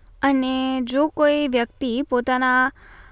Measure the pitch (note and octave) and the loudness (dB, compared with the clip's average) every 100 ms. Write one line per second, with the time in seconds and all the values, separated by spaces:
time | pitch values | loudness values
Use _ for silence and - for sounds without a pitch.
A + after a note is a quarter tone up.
0 | - - C#4 C4+ C4 C4 C4 C4 A#3+ B3+ | -20 -4 0 0 0 -2 -2 -4 -2 0
1 | D4+ - D4 D4 D4 B3 A#3+ - C4 A#3 | -2 2 2 2 0 -2 -2 -4 -4 -4
2 | C#4+ B3 A#3+ B3+ B3+ B3+ B3+ - - - | -2 -2 0 0 2 2 0 -4 -20 -20
3 | - | -20